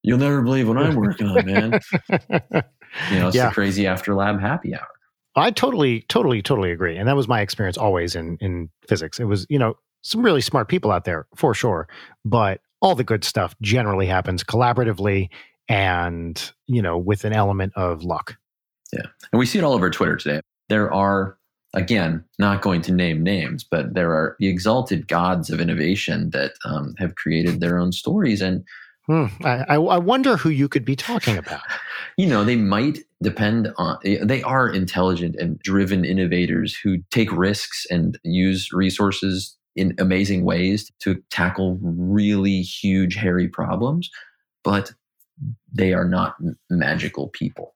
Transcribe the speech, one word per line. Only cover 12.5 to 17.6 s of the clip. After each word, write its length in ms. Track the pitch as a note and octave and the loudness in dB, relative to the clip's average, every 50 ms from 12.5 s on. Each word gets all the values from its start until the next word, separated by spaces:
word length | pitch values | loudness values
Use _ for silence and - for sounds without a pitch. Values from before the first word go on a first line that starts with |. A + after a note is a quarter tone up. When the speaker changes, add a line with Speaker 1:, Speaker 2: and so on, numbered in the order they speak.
| F#2+ - _ _ _ _ | -2 -4 _ _ _ _
Speaker 2:
all 140 | - F#3+ F3+ | 2 2 4
the 80 | C3+ A#2+ | 2 0
good 180 | - A2+ G#2 | 0 -2 -2
stuff 320 | - - - A2 F#2 F2 - _ | -2 -2 -2 -2 -2 -2 -6 _
generally 460 | A2 G2+ A2+ B2+ A#2 G#2 G2 F#2 G2 | -2 0 0 2 2 0 0 0 0
happens 360 | F2+ F#2 F#2 F2 F#2+ F#2 F2 | 2 0 0 0 -2 -4 -4
collaboratively 840 | - - - A#2 B2 A#2+ A#2+ B2+ B2 A2+ G#2 F2 G2 G#2 G2 G2 F#2+ F#2 - - - _ _ _ _ - | -4 -2 0 2 2 2 2 2 0 0 0 0 -2 0 0 0 -2 -4 -8 -18 -20 _ _ _ _ -2
and, 840 | A#2 G2 G2 F#2 F2+ F2 F2 F2 E2+ E2+ E2 E2 D#2+ - - - _ _ _ | 0 2 2 2 2 2 0 -2 -2 -4 -6 -8 -8 -8 -10 -12 _ _ _
you 160 | - B2+ A#2+ | 0 0 0
know, 160 | G2+ F2 E2 F2 | 2 2 0 0
with 260 | F2+ F#2+ G#2+ - - | 0 0 -2 0 0
an 80 | G#2+ | -2
element 400 | A2 G#2+ G2+ G2 G2 F#2+ | 0 2 2 2 2 0